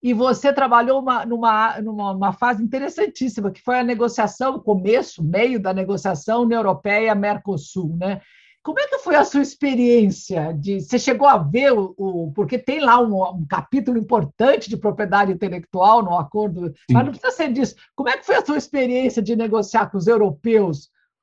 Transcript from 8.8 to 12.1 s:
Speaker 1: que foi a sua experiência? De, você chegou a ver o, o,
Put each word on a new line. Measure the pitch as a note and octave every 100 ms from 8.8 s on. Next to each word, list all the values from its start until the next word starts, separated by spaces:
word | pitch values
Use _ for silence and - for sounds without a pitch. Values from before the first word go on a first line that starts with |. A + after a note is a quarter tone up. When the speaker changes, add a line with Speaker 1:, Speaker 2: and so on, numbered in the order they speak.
| C#5+
Speaker 1:
que | C5+
foi | - D4
a |
sua | - C#4
experiência? | C#4 - C#4+ B3 A#3+ A#3+ G3+ - - F3 D#3
De, | D#3+ D3+ G3
você | D3 B3
chegou | - A#3 C#4
a | C4+
ver | D3 G#3 C#4
o, | A#3 F#3+ F#3
o, | F#3+